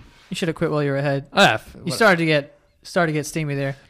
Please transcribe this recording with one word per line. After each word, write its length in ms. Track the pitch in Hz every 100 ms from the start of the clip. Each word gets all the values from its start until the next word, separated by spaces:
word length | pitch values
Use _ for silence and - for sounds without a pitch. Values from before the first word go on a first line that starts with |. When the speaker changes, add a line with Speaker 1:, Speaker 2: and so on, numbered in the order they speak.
| - - _
Speaker 1:
You 40 | 180
should 120 | 165
have 60 | 156
quit 140 | 160
while 120 | 151
you 80 | 143
were 60 | 139
ahead. 300 | 143 139 135
Speaker 2:
I 120 | 196 175
have. 200 | 110 -
Speaker 1:
You 100 | -
Speaker 2:
What- 100 | -
Speaker 1:
started 240 | 127 220 170
to 80 | 165
get, 320 | 151 139 - _ _
started 300 | - 190 165
to 60 | 151
get 80 | 143
steamy 280 | 165 151 139
there. 200 | 139 135 -